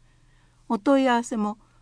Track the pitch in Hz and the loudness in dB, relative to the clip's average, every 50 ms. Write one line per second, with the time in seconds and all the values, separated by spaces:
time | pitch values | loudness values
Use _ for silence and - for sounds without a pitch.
0 | _ _ _ _ _ _ _ _ _ _ _ _ _ - 233 220 - 285 277 269 | _ _ _ _ _ _ _ _ _ _ _ _ _ -6 -6 -4 0 2 2 2
1 | 269 262 240 240 240 - 254 220 208 208 214 - _ _ _ _ | 4 2 0 0 -2 -4 -6 -4 -4 -4 -6 -8 _ _ _ _